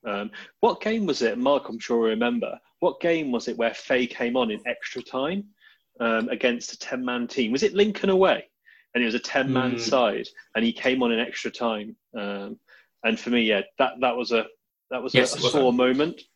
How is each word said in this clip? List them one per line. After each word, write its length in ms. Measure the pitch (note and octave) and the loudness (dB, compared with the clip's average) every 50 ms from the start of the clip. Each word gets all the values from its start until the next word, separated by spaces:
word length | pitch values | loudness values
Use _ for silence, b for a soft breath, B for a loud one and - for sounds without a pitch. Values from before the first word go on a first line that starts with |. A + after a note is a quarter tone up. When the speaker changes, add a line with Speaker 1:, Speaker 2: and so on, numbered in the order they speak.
| _ | _
Speaker 1:
Um, 240 | A2 G2+ G2+ - - B B B B B _ | -6 -6 -6 -6 -8 B B B B B _
what 200 | - A3+ F#3 - | 2 2 2 0
game 260 | - G#3+ A3 A3+ G#3 | -2 -2 -2 0 0
was 160 | F3 C#3 - B2 | -2 0 0 0
it? 160 | A2+ G#2 A#2+ | 0 0 0
Mark, 300 | B2 C3+ C#3+ C3+ - - | 2 2 2 2 0 -4
I'm 120 | A2+ A#2 | -12 -12
sure 180 | - - B2 A#2 | -4 0 0 2
will 60 | A2+ A2+ | 2 2
remember. 480 | A2 A2 A#2+ A#2+ A#2+ A#2 A2+ - - - _ _ _ _ | 2 2 0 0 0 0 -2 -4 -8 -12 _ _ _ _
What 220 | - F3 - - | 0 0 0 0
game 320 | - E3+ E3+ D#3+ D#3 C#3 A#2+ | 0 0 0 0 0 -2 -2
was 160 | A#2 - - | -4 -2 -4
it 100 | A2 A2+ | -2 0
where 160 | A#2 A#2 A2+ | 0 0 0
Faye 320 | - - - C#3+ B2+ B2+ | -4 -4 0 0 0 0
came 300 | A#2+ - - B2+ A#2+ A#2+ | -2 -2 -4 -2 0 2
on 140 | B2+ B2 A2+ | 2 0 0
in 100 | G#2+ G#2 - | -2 -4 -6
extra 380 | B2 A#2+ - - - - B2+ A#2+ | -8 -8 -8 -8 -12 -10 -10 -12
time, 420 | - - B2+ C3+ D3+ F3+ G3+ G3+ - _ b b b b b b _ _ - | -8 -6 -4 -2 -2 -2 -4 -6 -8 _ b b b b b b _ _ -2
um, 280 | A#2+ A#2 A2+ A2+ A2 B2+ | 0 0 2 0 0 -2
against 440 | B2+ A2 - B2 A#2+ A#2+ - - - | -4 0 0 0 0 0 -6 -12 -14
a 60 | - | -12
ten-man 480 | - - C3 B2+ B2+ B2 B2 B2 A#2+ | -10 -8 -8 -6 -4 -4 -4 -4 -4
team? 240 | A#2 - - B2 G#2+ | -4 -2 -2 0 0
Was 140 | A#2 C#3+ A3 | 0 2 0
it 100 | G3+ F3 | 0 2
Lincoln 340 | F#3+ G3+ G#3+ G3 - - G3 | 2 2 2 2 -2 0 2
away? 400 | F#3+ F#3 F#3+ F3+ B2+ - - _ _ _ b b b b b b _ | 4 4 6 4 4 2 -2 _ _ _ b b b b b b _
And 80 | A#2+ A#2+ | 0 0
it 40 | |
was 100 | A#2 A2 | 0 0
a 40 | A#2+ | -2
ten-man 520 | - - - C#3+ C3 C3+ B2+ B2+ B2+ B2 A#2+ | -4 -2 0 0 0 2 2 0 2 0 -2
Speaker 2:
Hmm. 60 | A#2 | -2
Speaker 1:
side, 500 | A2+ A2+ C#3 C3 A#2+ G#2+ G2+ - - - - B B B B | -2 2 2 4 4 4 2 -2 -6 -8 -12 B B B B
and 100 | A2 A2+ | 0 0
he 80 | A#2 A2+ | 0 0
came 300 | - - C3 B2+ C3 B2+ | 0 0 0 2 2 2
on 80 | A#2+ | 2
in 80 | A#2 A2+ | 2 0
extra 320 | B2 - - - - A#2 | -2 -4 -6 -6 -8 -8
time. 460 | - - A#2+ A#2 A2+ G#2 G#2 A2 A2+ _ _ _ - | -6 -2 -2 -2 -2 -2 -6 -10 -14 _ _ _ -10
Um, 420 | A#2 G2+ G2+ G2+ G2 G2 G#2 - - _ b b b b b b _ - | -8 -6 -6 -6 -8 -8 -10 -12 -16 _ b b b b b b _ -2
and 160 | A2 A2+ - | -2 -2 -2
for 120 | - - | -2 0
me, 120 | A#2+ A#2+ A2+ | 2 2 4
yeah, 200 | A2 G#2+ G2 G2 - _ - | 4 2 2 0 -4 _ 0
that, 140 | C3+ B2+ - B2 | 0 0 0 0
that 160 | B2+ B2 A#2 | 0 0 0
was 140 | B2 A#2+ A2 | 0 -2 0
a, 160 | A#2+ A2+ A2 - - _ _ _ _ _ _ _ | 0 0 0 -2 -10 _ _ _ _ _ _ _
that 120 | B2+ B2+ A#2 | -8 -6 -6
was 120 | C3 - | 0 2
Speaker 2:
Yes, 180 | C3 B2+ B2+ - | 2 2 2 0
Speaker 1:
a, 40 | |
a 20 | - | 0
Speaker 2:
it 20 | D#3 | -2
was 100 | E3 C#3 | 2 2
Speaker 1:
sore 200 | D3 C3 B2+ A#2+ | 4 4 4 6
Speaker 2:
that. 40 | |
Speaker 1:
moment. 460 | B2 B2+ B2+ B2+ C3+ D3 E3 - - - _ _ | 6 4 4 4 4 2 0 -2 -8 -18 _ _